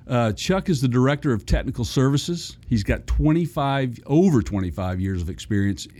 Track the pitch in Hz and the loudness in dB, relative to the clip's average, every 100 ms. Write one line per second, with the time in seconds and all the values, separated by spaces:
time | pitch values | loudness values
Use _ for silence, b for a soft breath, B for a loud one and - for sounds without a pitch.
0 | B 123 113 104 - 190 190 143 131 123 | B 0 0 -2 0 0 0 0 2 2
1 | 131 143 147 107 - 165 135 127 110 143 | 2 2 0 -2 0 -2 -2 -6 -2 2
2 | 135 143 - 170 - - - 113 101 117 | 2 2 -2 -6 -8 -14 -4 -2 0 -2
3 | - - 147 160 170 156 139 135 131 117 | -2 2 2 2 0 -2 -2 -2 -4 -6
4 | - 147 190 131 - 101 90 78 92 92 | 0 4 6 4 2 -2 -2 -4 -4 -2
5 | 95 92 82 90 - 101 101 95 - | -2 -2 -4 -6 -4 -2 0 -2 -8